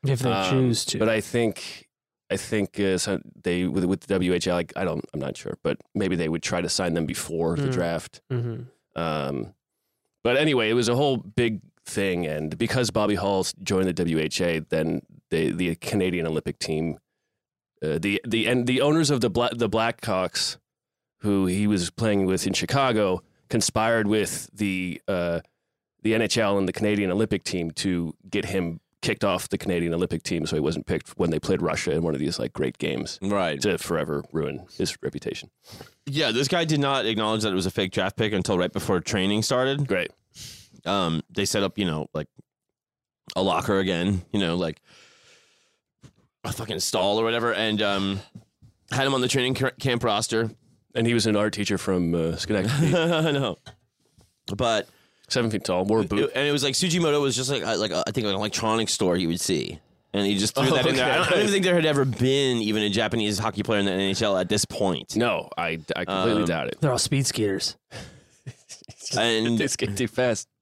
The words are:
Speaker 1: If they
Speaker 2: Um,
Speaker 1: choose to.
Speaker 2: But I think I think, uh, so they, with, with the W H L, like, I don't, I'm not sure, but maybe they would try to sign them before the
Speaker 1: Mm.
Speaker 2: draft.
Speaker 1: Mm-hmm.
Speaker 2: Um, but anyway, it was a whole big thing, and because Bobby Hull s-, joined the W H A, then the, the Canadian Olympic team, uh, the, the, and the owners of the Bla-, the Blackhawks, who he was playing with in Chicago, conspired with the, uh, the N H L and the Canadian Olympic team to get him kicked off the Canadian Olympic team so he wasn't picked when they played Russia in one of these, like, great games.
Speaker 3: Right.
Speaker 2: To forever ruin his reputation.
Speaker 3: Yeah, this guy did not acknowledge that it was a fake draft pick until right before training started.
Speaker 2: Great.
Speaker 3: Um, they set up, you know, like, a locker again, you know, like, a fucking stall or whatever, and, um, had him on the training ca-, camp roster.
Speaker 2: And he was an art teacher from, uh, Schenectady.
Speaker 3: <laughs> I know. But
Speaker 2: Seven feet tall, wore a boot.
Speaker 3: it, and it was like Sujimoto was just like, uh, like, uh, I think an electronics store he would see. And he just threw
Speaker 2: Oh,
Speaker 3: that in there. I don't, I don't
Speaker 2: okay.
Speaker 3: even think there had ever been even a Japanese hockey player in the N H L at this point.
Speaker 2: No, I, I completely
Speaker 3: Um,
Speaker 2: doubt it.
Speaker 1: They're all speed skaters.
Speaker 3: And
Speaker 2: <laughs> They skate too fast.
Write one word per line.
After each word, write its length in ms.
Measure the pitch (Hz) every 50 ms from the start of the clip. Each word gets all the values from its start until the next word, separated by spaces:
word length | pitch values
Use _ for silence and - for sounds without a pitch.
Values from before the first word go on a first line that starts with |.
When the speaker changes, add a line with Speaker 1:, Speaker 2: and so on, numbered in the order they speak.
| -
Speaker 1:
If 140 | 135 139 120
they 120 | 123 -
Speaker 2:
Um, 180 | 196 - 95 95
Speaker 1:
choose 360 | - 131 131 127 117 110 -
to. 120 | - - -
Speaker 2:
But 100 | 113 110
I 120 | 113 110
think 640 | 101 - - 120 117 110 98 - - - - - - _ _ _ _ _ _ _ _ _
I 60 | - 98
think, 420 | - - - 107 101 92 _ -
uh, 180 | 101 98 92 90
so 220 | - - 98 - - - - - -
they, 220 | - 104 90 90
with, 180 | 90 64 95 90
with 160 | 90 95 95
the 60 | - -
W 260 | 101 95 90 90 92
H 140 | 87 85 92
L, 80 | 87
like, 180 | 87 87 - -
I 80 | - 95
don't, 180 | 92 80 73 - - -
I'm 60 | 78
not 160 | 69 69 - -
sure, 200 | - - - - _
but 140 | - - - - _ _
maybe 220 | - 104 95 92
they 140 | 85 85 78
would 120 | 80 82 -
try 180 | - - 87
to 80 | 87 80
sign 240 | - - 95 87 82
them 120 | 85 82
before 500 | 73 - - - - 82 82 82 80 - 82
the 100 | 143 135
Speaker 1:
Mm. 40 | 127
Speaker 2:
draft. 480 | 123 87 85 85 82 - - - - _ _
Speaker 1:
Mm-hmm. 320 | 131 123 117 117 113 117 123 127 _ _ _ _ _ -
Speaker 2:
Um, 520 | 82 82 78 73 71 69 71 65 55 90 - _ _ _ _ _ _ _ _ _ _ _ _ _ _
but 140 | 117 123 135
anyway, 320 | 151 156 147 127 110 110
it 40 | 113
was 140 | 123 120 110
a 60 | 120
whole 220 | 123 143 143 135 120
big 440 | 92 95 - - 120 117 110 98 - - _ _ _
thing, 400 | - - - 98 98 90 87 87
and 320 | 78 76 76 78 78 78 82
because 340 | 113 113 - 127 123 107
Bobby 240 | - 110 104 104 104
Hull 260 | 95 - 98 101 95
s-, 120 | 92 - - - 95
joined 240 | - 101 92 92 92
the 60 | 87
W 260 | 82 90 82 80 78
H 200 | 78 78 - -
A, 180 | 92 87 85 80
then 420 | 78 - - 80 78 80 80 80 - _ - - _ _
the, 220 | - 80 80 76
the 240 | - 85 90 87 82
Canadian 500 | - - - - 104 92 92 87 90 82 82
Olympic 320 | 80 78 - - - _
team, 400 | - - 80 78 80 82 76 - _ _ _ _ _ _ _ _ _ _ _ _ _ _ _ _ -
uh, 140 | 78 78 85
the, 220 | - 101 101 - - 120
the, 200 | 113 113 110 -
and 200 | 127 127 123 123
the 140 | 127 127
owners 280 | 127 147 151 165 160 139
of 120 | 147 131
the 80 | 110 127
Bla-, 240 | 180 120 120 123 113
the 140 | 120 117 107
Blackhawks, 880 | 95 113 110 117 117 - - 120 104 92 92 87 - - - - - - _ _ _ _ _ _ _ _ _ _ _ _
who 260 | - 107 101 98 95 92
he 200 | 90 98 104 104
was 220 | 104 95 87 85
playing 360 | - - 113 110 104 101 95
with 200 | 92 95 90 - 101
in 60 | 95
Chicago, 680 | - - - - 139 139 131 120 107 107 95 92 90 - _ _ _ _ _
conspired 580 | - 117 101 - - 113 110 113 117 113 107 101
with 420 | 107 110 101 87 - - - - _
the, 480 | 104 107 101 95 92 92 90 82 - _ -
uh, 320 | 101 90 87 87 85 85 - _ _ _ _ _ _ _ _ _ _ _ _
the 120 | 107 113
N 60 | 110
H 160 | 113 101 - 120
L 200 | 110 101 101 101
and 100 | 98 90
the 60 | 92
Canadian 380 | - 107 104 104 104 101 92
Olympic 320 | 90 101 110 104 - 95 -
team 280 | - - 92 85 82
to 420 | 76 - - 98 92 87 85 80 76 _ _ 95
get 160 | - 104 -
him 340 | 92 95 95 90 85 82 80 _ _ _ _
kicked 220 | - - 107 - -
off 260 | 101 90 90 - -
the 80 | - -
Canadian 380 | - - 90 85 85 85 82
Olympic 260 | 85 92 85 - 82
team 240 | - - 92 82 76
so 100 | 78 -
he 40 | 78
wasn't 260 | 73 71 - 76 -
picked 240 | - - 76 - - - -
when 140 | - 85
they 80 | 80 78
played 200 | - - 95 -
Russia 320 | 85 80 - - - -
in 120 | - 78 82
one 100 | 85 78
of 60 | 65
these, 180 | 73 71 85 -
like, 160 | - 62 -
great 240 | - - 65 - -
games. 400 | - 80 69 64 76 - - -
Speaker 3:
Right. 380 | - 98 104 101 92 85 76 71
Speaker 2:
To 180 | - 104 90 85
forever 440 | - - 85 80 76 76 76 71 69 -
ruin 360 | - 80 76 69 71 76 - - - -
his 180 | 95 87 - -
reputation. 480 | - - - 73 - - - - - - _ _ _ - - - - - _ _ _
Speaker 3:
Yeah, 260 | - 139 147 156 127
this 160 | 110 117 143 131
guy 180 | 185 175 165
did 140 | 160 156 147
not 280 | 143 139 139 135 113 107
acknowledge 340 | 113 104 110 107 110 110
that 100 | 107 110
it 40 | 95
was 100 | 92 90
a 60 | 92
fake 200 | - - 101 92 -
draft 220 | - 95 95 -
pick 160 | - 113 107
until 280 | 104 101 90 - 104 90
right 120 | 87 87
before 280 | - 98 - - 104 90
training 420 | 80 - - 104 92 98 104 107
started. 460 | 110 - 135 127 127 131 135 143 143 131
Speaker 2:
Great. 240 | - 90 87 - - _ _ _ _ - - - - - - _ - - -
Speaker 3:
Um, 380 | 82 95 101 92 85 82 80 - _
they 140 | - - 101
set 180 | 95 - 110 98
up, 160 | 95 - -
you 60 | 104
know, 220 | 90 78 78 76 - _
like, 140 | 78 76 - _ _ - _ _ _ _ _ _ _ _ _ _ _ _ _ _ _ _ - -
a 60 | -
locker 380 | 95 98 85 82 90 - 101 98
again, 420 | 95 92 92 85 87 95 101 92 87 _
you 80 | - 107
know, 160 | 98 85 85
like, 240 | 90 90 82 78 _ _ _ - - - - - _ _ - - _ _ _ _ _ _ _ _ _ _ _ _ _ _ - _ _ _ _ _ _ _
a 80 | -
fucking 280 | - - 117 107 107 82
stall 400 | - - - 110 90 98 101 110
or 40 | 113
whatever, 300 | 113 113 117 117 120 113
and, 280 | 92 110 110 107 104
um, 380 | 107 101 101 98 98 98 98 98 - - _ - - _ _ _ - - _ _ _ _
had 160 | - 135 135 139
him 60 | 139
on 80 | 131
the 60 | 123 127
training 280 | - 139 123 127 131
ca-, 160 | - 127 131 - -
camp 240 | - 135 123 117 110
roster. 480 | 120 104 101 110 - - 110 117 113 110 _ _ _ _ _ _ _ _
Speaker 2:
And 140 | 127 117 117
he 60 | 120
was 120 | 117 104
an 100 | 113 107
art 180 | 104 104 107 101
teacher 240 | - 104 - 104 92
from, 340 | - - 95 90 87 85 85
uh, 220 | 85 82 82 82
Schenectady. 600 | - - - 107 101 92 110 135 143 160 160 139
Speaker 3:
<laughs> 0 |
I 360 | 175 160 165 175 156 156 165
know. 260 | 143 139 139 113 87 - _ - - _ _ _ _ _ _ _ _ _ - _ _ _ _ - -
But 320 | 101 127 117 113 107 101 - _ _ _ _ _ _ _ _
Speaker 2:
Seven 200 | - 135 120 110
feet 140 | 104 101 -
tall, 220 | - 92 90 95
wore 160 | 101 107 113
a 20 | 107
boot. 160 | 87 101 104
Speaker 3:
it, 120 | 110 - -
and 100 | 127 139
it 60 | 147
was 100 | 143 143
like 120 | 127 143 131
Sujimoto 480 | - 175 185 160 180 170 156 147 147
was 160 | 143 139 123 127
just 120 | 131 127
like, 140 | 143 127 80
uh, 120 | 98 113 85
like, 140 | 107 107
uh, 120 | 80 85 -
I 60 | -
think 160 | - - 113 104
an 80 | 98
electronics 560 | 95 104 107 101 - - 110 110 113 110 101
store 240 | - - 110 92 87
he 120 | 90 92 82
would 120 | 85 90
see. 400 | - - 95 76 60 50 - 80 _ _ _ _ _ _ -
And 140 | 196 101 101
he 100 | 104 98
just 180 | 101 107 -
threw 120 | 135 135 131
Speaker 2:
Oh, 60 | 127
Speaker 3:
that 100 | 127 127
in 100 | - 127 131
there. 80 | 127
I 20 | 123
don't, 80 | 131
I 40 | 156
don't 80 | 185 -
Speaker 2:
okay. 80 | - - 139
Speaker 3:
even 80 | 214 202
think 100 | 202 190
there 120 | 185 175
had 100 | 175 160
ever 180 | 156 147 139 139
been 540 | 135 117 101 120 127 135 139 143 131 123 120
even 260 | 104 104 107 107 107
a 60 | 104
Japanese 500 | 101 110 113 107 113 117 107 104 107 95
hockey 240 | 104 110 101 95 104
player 160 | - 113 104
in 60 | 98
the 80 | 98 92
N 80 | 92
H 200 | 98 98 95 95
L 140 | 110 107 98 92
at 120 | 90 90
this 160 | 107 104 -
point. 500 | - - - 104 95 90 67 - _ -
Speaker 2:
No, 320 | - 123 117 101 80 85 - - -
I, 220 | 85 82 82 82 80 - -
I 80 | - 90
completely 380 | - 95 95 92 - - -
Speaker 3:
Um, 60 | 87 85
Speaker 2:
doubt 180 | 85 80 69 -
it. 140 | - -
Speaker 1:
They're 100 | - 147
all 60 | 123 -
speed 280 | - - - 135 135 -
skaters. 500 | - - 107 101 98 98 - - - _ _ _ - - - - - - _ _ _ _ _ - - _ _ _ - - - - - _ - - - -
Speaker 3:
And 400 | 110 117 113 110 110 117 117 113
Speaker 2:
<laughs> 0 |
They 100 | 113 135
skate 280 | - - - 98 101
too 120 | 101 127 110
fast. 400 | - - 131 123 113 104 - _ _ _